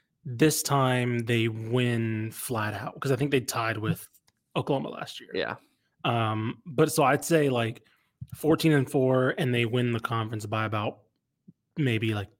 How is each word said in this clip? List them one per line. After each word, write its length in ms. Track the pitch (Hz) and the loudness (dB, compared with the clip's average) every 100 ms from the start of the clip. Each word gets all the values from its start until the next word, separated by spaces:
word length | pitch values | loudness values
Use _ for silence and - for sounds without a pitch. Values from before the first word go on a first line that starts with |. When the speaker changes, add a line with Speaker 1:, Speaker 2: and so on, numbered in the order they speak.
| _ _ 139 | _ _ -10
Speaker 1:
this 380 | 120 156 - | 4 4 4
time 560 | - 143 131 123 123 120 | 0 2 4 2 2 0
they 280 | 113 117 113 | 0 0 0
win 840 | 110 113 127 123 117 113 110 113 | -2 -2 0 2 0 0 -2 -6
flat 420 | - - 113 107 | -8 -6 -4 -2
out 260 | 107 123 - | -4 -10 -8
'cause 120 | 135 | -2
I 40 | 123 | 0
think 120 | 143 | 2
they 120 | 139 | 0
tied 360 | 110 120 113 110 | 0 -4 -2 -2
with 320 | 110 - - _ _ _ _ - | -2 -4 -6 _ _ _ _ -6
Oklahoma 340 | 120 135 - | -2 -2 -2
last 300 | - - - | -10 -12 -14
year. 100 | 123 95 | -8 -6
Speaker 2:
Yeah. 200 | 62 - _ _ _ _ | -4 -6 _ _ _ _
Speaker 1:
Um, 580 | 151 117 110 110 110 - 180 | -2 0 0 -2 -4 -8 -10
but 260 | 120 156 | 0 0
so 120 | - | 4
I'd 220 | 135 143 - | 2 2 2
say, 240 | 165 143 | 2 2
like, 340 | 123 113 120 _ _ _ _ - | 2 -2 -4 _ _ _ _ -18
fourteen 380 | - 151 156 160 | -4 2 4 6
and 180 | 147 131 | 4 4
four, 460 | 143 131 131 127 - | 2 4 4 2 0
and 160 | 135 | 0
they 120 | 120 117 | 2 2
win 260 | 123 123 | 0 0
the 80 | 117 | -2
conference 460 | - 113 110 110 104 | -2 -4 -4 -6 -4
by 200 | 110 107 | -2 -2
about 340 | 107 104 - _ _ _ _ _ _ _ - | -2 -4 -8 _ _ _ _ _ _ _ -2
maybe, 360 | 135 110 110 | 0 2 0
like, 160 | 104 95 _ | -2 -6 _